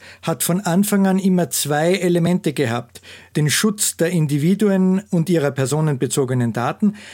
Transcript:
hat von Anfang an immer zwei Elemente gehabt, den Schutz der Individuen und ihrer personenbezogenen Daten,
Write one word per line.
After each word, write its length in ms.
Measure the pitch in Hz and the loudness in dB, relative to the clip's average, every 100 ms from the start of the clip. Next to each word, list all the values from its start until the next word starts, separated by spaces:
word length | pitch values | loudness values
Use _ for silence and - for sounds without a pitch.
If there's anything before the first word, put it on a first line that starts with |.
| - - | -14 -8
hat 220 | - 165 | -6 -4
von 180 | - 180 | -2 -2
Anfang 460 | 190 175 208 202 190 | 0 0 2 2 2
an 100 | 190 | 2
immer 320 | 190 180 170 | 2 0 0
zwei 440 | - 143 147 165 | -4 -2 0 0
Elemente 580 | 190 180 175 170 180 160 | 0 0 2 2 0 -2
gehabt, 480 | 135 123 120 - - - - - | -2 -2 -2 -6 -18 -20 -20 -6
den 140 | 156 147 | -2 0
Schutz 480 | - 220 208 - - | 0 0 0 -4 -2
der 140 | 170 | 0
Individuen 920 | 180 151 147 160 202 208 190 185 190 - | 0 0 0 0 2 2 4 2 0 0
und 200 | 175 160 | -2 2
ihrer 220 | 165 143 | 0 0
personenbezogenen 1000 | 131 131 147 156 131 135 - 127 127 117 | 0 -2 0 0 0 -2 -2 0 0 0
Daten, 420 | 113 127 - 208 202 - | -2 -4 0 0 -2 -10